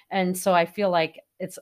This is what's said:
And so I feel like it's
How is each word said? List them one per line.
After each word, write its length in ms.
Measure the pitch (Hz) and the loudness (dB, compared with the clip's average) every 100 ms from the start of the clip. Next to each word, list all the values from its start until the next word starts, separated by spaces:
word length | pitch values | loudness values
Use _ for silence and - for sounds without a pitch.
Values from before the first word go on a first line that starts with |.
| _ | _
And 280 | 190 180 185 | -2 0 0
so 160 | 202 | 2
I 120 | 175 170 | 2 2
feel 240 | - 202 | 0 0
like 300 | 175 160 - - - | 2 0 -6 -20 -14
it's 200 | 185 - | -12 -12